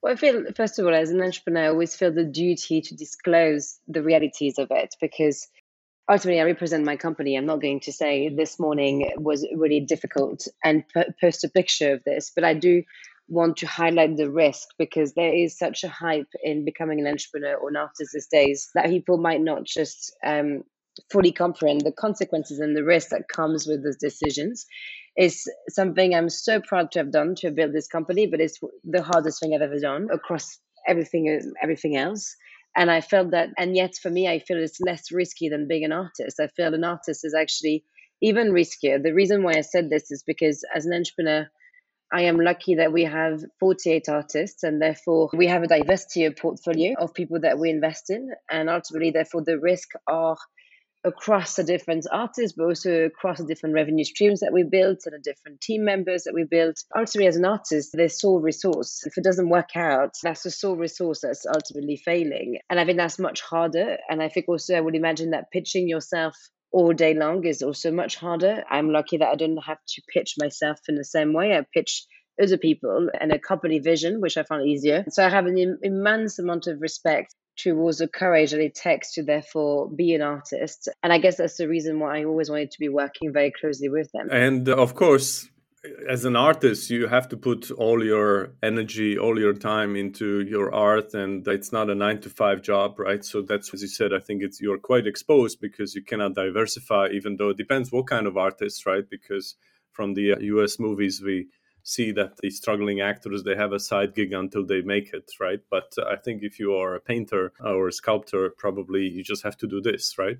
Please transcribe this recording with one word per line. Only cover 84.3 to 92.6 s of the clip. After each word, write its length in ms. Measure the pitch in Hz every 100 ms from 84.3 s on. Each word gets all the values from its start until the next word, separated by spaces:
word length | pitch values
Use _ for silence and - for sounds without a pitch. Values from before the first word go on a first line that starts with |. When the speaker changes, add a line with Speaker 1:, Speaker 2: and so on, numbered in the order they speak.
Speaker 2:
And, 380 | 127 127 131 127
uh, 80 | 131
of 180 | 127
course, 540 | - 175 135 135 - - _ _ _ 151 - -
as 160 | 127
an 120 | 123 120
artist, 540 | 139 156 135 104 -
you 180 | 120 113
have 200 | 123 127
to 60 | 117
put 360 | 127 117 -
all 320 | 117 113 117
your 480 | 110 107 104 101 95 -
energy, 560 | 110 113 107 107 107 101
all 180 | 107 113
your 140 | 104
time 420 | 101 107 107 104 101
into 460 | 98 98 107 101
your 300 | 101 107 98
art, 420 | 107 104 107 107
and 300 | 107 98 98 104
it's 240 | 101 -
not 180 | 113 107
a 60 | 101
nine-to-five 640 | 101 107 98 - 104 98